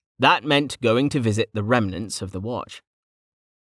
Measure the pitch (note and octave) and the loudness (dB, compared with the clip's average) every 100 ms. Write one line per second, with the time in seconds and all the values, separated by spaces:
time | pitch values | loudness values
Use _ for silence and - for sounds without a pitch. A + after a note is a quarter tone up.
0 | _ - C3 E3+ D3+ C#3+ C#3+ - A#2 A#2 | _ 2 2 4 2 0 0 -2 2 2
1 | C#3 C#3+ A2+ G#2 A2 G#2+ G#2 A2 G2+ F2+ | 2 0 0 0 -2 -4 0 0 0 -4
2 | G#2 - F#2 F#2 G#2+ A2+ - - _ _ | -8 -8 -8 -8 -8 -8 -10 -16 _ _
3 | _ _ _ _ _ _ | _ _ _ _ _ _